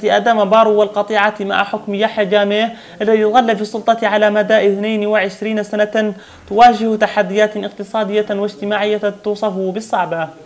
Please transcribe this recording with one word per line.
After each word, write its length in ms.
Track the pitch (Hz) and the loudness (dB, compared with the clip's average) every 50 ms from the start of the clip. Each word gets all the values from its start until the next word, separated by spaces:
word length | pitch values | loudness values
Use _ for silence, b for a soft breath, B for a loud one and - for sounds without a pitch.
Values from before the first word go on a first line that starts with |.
| 214 | 0
آدم 420 | 208 190 208 202 233 233 214 208 | 0 2 2 2 2 2 2 2
بارو 340 | 196 208 220 226 220 214 208 | 4 4 4 4 4 4 2
والقطيعة 540 | 214 202 208 202 202 - 220 208 202 214 208 - | 2 0 0 -4 -4 -2 0 2 2 0 0 -2
مع 240 | 202 196 196 190 196 | -4 -2 -2 -2 -2
حكم 320 | - - 214 214 - 202 | -2 -4 -8 -6 -6 -4
يحيى 300 | 196 214 220 220 226 208 | -2 -2 -2 -2 -2 -2
جامع 440 | 185 202 208 202 202 208 214 226 233 220 B B B B B | 0 2 2 2 2 0 0 -2 -2 -4 B B B B B
الذي 240 | 214 208 220 220 214 | 0 2 2 2 2
ظل 300 | 214 208 254 247 226 226 | 2 4 2 2 2 0
في 60 | 196 | -2
السلطة 460 | 214 208 - 220 202 - 226 226 226 208 | -4 -6 -6 -2 0 0 0 0 0 0
على 220 | 202 214 214 214 | 2 2 2 2
مدى 380 | 208 214 208 185 220 220 196 208 | 2 2 2 2 2 2 4 2
اثنين 380 | 196 196 202 220 220 214 208 | 0 0 -2 -2 -2 -2 -2
وعشرين 580 | 208 214 214 190 196 190 - 208 220 220 214 208 | 0 0 0 0 -2 -4 -6 -6 -4 -4 -4 -4
سنة، 500 | 208 - 208 208 208 208 220 214 214 196 190 B B B B B - | -4 -2 -2 -2 0 0 -2 -2 -2 -4 -8 B B B B B -4
تواجه 460 | 202 208 240 247 240 214 220 226 220 | 4 6 6 6 6 4 0 -2 0
تحديات 600 | 214 220 202 - 214 202 180 190 208 214 208 214 214 | 0 0 0 0 -2 -2 0 0 0 0 0 0 -4
اقتصادية 680 | 196 202 196 - 202 190 - 220 214 190 208 214 208 208 | -8 -8 -10 -12 -12 -8 -6 -4 -4 -2 -2 -2 -2 -2
واجتماعية 840 | 208 202 202 214 208 - 202 202 208 208 208 208 214 208 208 208 202 202 - | -2 -4 -4 -6 -6 -8 -6 -4 -4 -2 -2 -2 -2 -2 -2 -4 -4 -4 -6
توصف 300 | 214 208 202 220 214 190 | -6 -4 -4 -4 -4 -4
بالصعبة. 760 | 190 190 185 180 214 220 - - 202 180 165 165 165 160 160 - - - | -2 -4 -4 -4 -6 -6 -4 -4 -4 -2 -2 -4 -6 -6 -8 -10 -14 -20